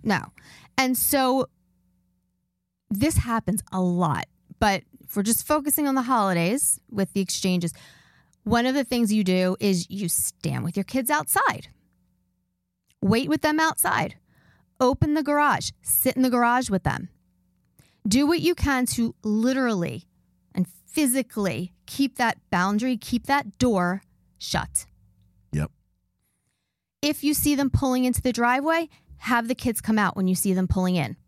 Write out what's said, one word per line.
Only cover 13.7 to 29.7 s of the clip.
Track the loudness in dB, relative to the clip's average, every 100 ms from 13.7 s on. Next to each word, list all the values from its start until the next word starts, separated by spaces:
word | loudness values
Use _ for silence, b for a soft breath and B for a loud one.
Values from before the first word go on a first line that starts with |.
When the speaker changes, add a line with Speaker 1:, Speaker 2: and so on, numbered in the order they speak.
| 0 0 0 -2 -8 b b b b b _
Speaker 1:
Open | 0 2 2
the | 2
garage. | 0 2 2 0 -4 -12
Sit | -4 0 0 2
in |
the | 2
garage | 2 2 2 0
with | -2
them. | -2 -4 -8 _ _ _ _ _ _ _ b b 2
Do | 4 4
what | 2
you | 2 0
can | 0 0 0
to | 0 -2 -4
literally | -2 0 2 2 0 0 -2 -6 -14 _ _ _ _
and | -4 -4 -6 _
physically | 0 0 0 -4 -4 -4 -4 -8 _ -16
keep | -2 -2 0
that | -2 -2 _
boundary, | 0 2 0 0 -2
keep | -2 -4 0
that | 0 0 0
door | 2 2 0 -2 _ _ _ _
shut. | -6 -4 -4 -8 -10 _ _ _ _ _ _
Speaker 2:
Yep. | -4 -4 _ _ _ _ _ _ _ _ _ _ _ _ _
Speaker 1:
If | -4 -2
you | -2
see | 0 0 0
them | 0
pulling | 0 0 0
into | 0 0
the | -2
driveway, | 0 0 0 0 -2 -4 b b -14
have | -2 -2 0
the | -4
kids | -2